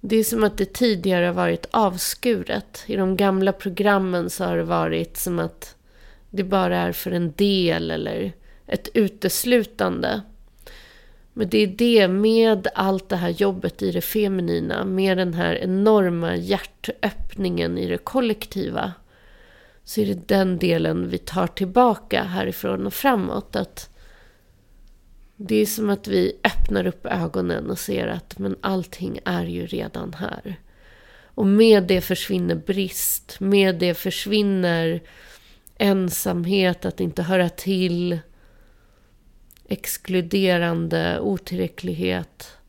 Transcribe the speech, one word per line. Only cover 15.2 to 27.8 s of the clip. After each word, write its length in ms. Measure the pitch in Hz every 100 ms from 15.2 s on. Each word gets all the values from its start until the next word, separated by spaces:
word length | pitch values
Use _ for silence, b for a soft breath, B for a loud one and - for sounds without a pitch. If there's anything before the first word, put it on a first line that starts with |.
| 180
här 200 | 165 175
enorma 800 | 170 185 185 208 214 185 170 170 175
hjärtöppningen 1400 | 175 196 - _ - - 202 - - - 190 175 170 175
i 80 | 175
det 120 | 175
kollektiva, 960 | - 262 240 208 - 190 190 175 190 175 - b b b b b b b
så 160 | - -
är 60 | 202
det 220 | 185 -
den 300 | 196 190 175
delen 500 | 180 165 160 165 180
vi 100 | 180
tar 280 | - 185 175
tillbaka 760 | - 185 214 247 214 - 196
härifrån 640 | 190 185 190 180 196 190 196
och 80 |
framåt. 640 | - 277 233 185 - - -
Att 340 | - - - b b b b b b b b - - - _ - - _
det 200 | 196 214
är 100 | 208
som 240 | 220 214
att 180 | 202 208
vi 320 | 196 185 -
öppnar 420 | - - - 202 180
upp 200 | - -
ögonen 640 | 180 170 185 180 170 147
och 80 |
ser 280 | 180